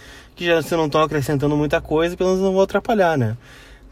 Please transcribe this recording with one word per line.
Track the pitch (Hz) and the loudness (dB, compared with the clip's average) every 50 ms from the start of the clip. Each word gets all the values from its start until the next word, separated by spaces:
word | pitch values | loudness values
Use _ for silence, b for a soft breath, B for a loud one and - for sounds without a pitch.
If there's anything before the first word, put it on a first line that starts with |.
| b b b b b b b | b b b b b b b
que | - 175 | -6 -2
já | 170 165 165 139 | 0 0 0 0
se | - 175 | 0 -2
não | 165 160 147 | -2 0 0
tão | 147 156 156 | 2 0 0
acrescentando | 147 156 151 131 - 151 135 147 147 151 | 2 0 -2 -2 -2 -2 0 0 0 0
muita | 147 151 147 165 165 - | 0 0 0 -2 -2 -2
coisa, | - 151 156 165 175 180 | -2 0 0 0 -2 -2
pelo | - 185 185 | -2 0 0
menos | 190 185 190 | 0 0 0
não | 190 190 | 0 2
vão | 190 190 | 2 0
atrapalhar, | 190 - 202 - - 233 208 180 170 160 143 | 2 0 -2 -2 0 0 2 2 2 2 0
né? | 120 107 113 - b b b b b b b b b b | 0 -2 -4 -6 b b b b b b b b b b